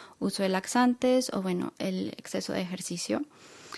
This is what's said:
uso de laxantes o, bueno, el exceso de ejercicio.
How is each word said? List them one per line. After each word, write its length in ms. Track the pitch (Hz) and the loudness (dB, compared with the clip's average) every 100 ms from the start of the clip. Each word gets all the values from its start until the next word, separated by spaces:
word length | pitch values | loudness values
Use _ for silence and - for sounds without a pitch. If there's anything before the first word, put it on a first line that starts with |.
| - - | -18 -4
uso 240 | 196 - | -2 0
de 60 | 190 | 0
laxantes 840 | 190 - 247 247 240 254 254 254 | 0 2 4 4 6 4 4 2
o, 80 | - | 0
bueno, 320 | 185 180 - - | 0 0 -2 -4
el 300 | 190 185 196 - | -4 -2 -4 -6
exceso 360 | - - - | -8 -6 -2
de 80 | - | -2
ejercicio. 600 | 180 180 - 175 - 214 302 - - - - | -4 -6 -6 -6 -2 -2 -4 -12 -20 -20 -16